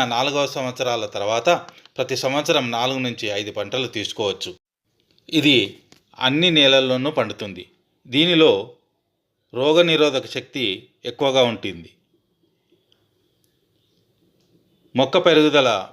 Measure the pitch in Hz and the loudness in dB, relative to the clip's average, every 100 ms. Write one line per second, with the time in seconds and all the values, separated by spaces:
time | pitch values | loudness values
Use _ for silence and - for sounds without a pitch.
0 | 127 117 139 143 139 147 127 123 123 117 | 0 0 -2 -2 -2 -4 -8 -6 -4 -4
1 | 107 104 101 113 170 175 - - - - | -6 -6 -4 0 2 0 -2 -20 -14 -8
2 | 127 127 135 139 147 156 123 117 127 135 | -6 -4 -4 -2 0 0 -2 -4 -4 -4
3 | 127 110 107 101 104 104 101 127 123 110 | -6 -6 -6 -6 -6 -8 -6 -6 -6 -6
4 | 98 - 104 92 120 - _ _ _ _ | -8 -4 -4 -4 -10 -14 _ _ _ _
5 | _ _ - 160 143 127 98 - _ - | _ _ -4 0 4 4 2 -6 _ -20
6 | _ - 127 147 180 156 139 135 131 127 | _ -4 -2 0 2 4 4 4 2 0
7 | 139 147 110 101 104 90 90 _ _ _ | -2 -2 -4 -6 -12 -12 -18 _ _ _
8 | - 131 170 165 156 98 - - _ _ | -4 0 2 4 4 4 -2 -16 _ _
9 | _ _ _ _ _ 117 139 160 170 156 | _ _ _ _ _ -4 2 4 4 2
10 | 147 131 - 135 - 139 110 98 - _ | 2 0 -6 -10 -10 -6 -4 -6 -10 _
11 | - - 139 131 120 107 101 85 82 _ | -14 -4 0 2 2 0 -8 -10 -16 _
12 | _ _ _ _ _ _ _ _ _ _ | _ _ _ _ _ _ _ _ _ _
13 | _ _ _ _ _ _ _ _ _ _ | _ _ _ _ _ _ _ _ _ _
14 | _ _ _ _ _ _ _ _ _ 123 | _ _ _ _ _ _ _ _ _ -2
15 | 135 185 175 156 151 143 127 104 98 | 2 4 4 6 6 4 2 0 -4